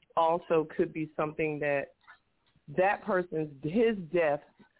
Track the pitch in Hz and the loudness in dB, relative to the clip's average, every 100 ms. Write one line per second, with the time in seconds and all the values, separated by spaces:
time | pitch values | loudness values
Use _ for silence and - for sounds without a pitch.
0 | _ - 165 170 - 165 156 - 160 160 | _ 0 2 0 0 0 0 -2 -2 -4
1 | 156 - 151 151 156 147 147 139 - _ | -6 -4 -4 -2 -4 -2 -2 -2 -4 _
2 | - - _ _ _ _ - 143 190 202 | -20 -20 _ _ _ _ -6 0 2 2
3 | 208 185 175 160 151 135 151 208 233 202 | 0 -2 -2 -4 -6 -6 -4 2 2 0
4 | 156 175 156 147 - _ - | -2 0 2 0 -6 _ -20